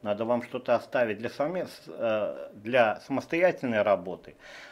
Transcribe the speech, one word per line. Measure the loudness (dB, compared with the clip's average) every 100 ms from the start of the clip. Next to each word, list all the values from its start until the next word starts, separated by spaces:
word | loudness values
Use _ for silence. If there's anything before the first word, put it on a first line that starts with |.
надо | -4 -2
вам | 0 -2
что-то | -2 -8 0 0
оставить | 0 0 0 -2
для | -6
совмес-, | -4 -4 -4 -8 -12 -16
э, | -4 0 0 -2 -6 -12
для | -12 0 4 6 4
самостоятельной | -4 -4 -2 2 2 2 0 2
работы, | 4 4 0 -12 -14 -20 -20 -20 -20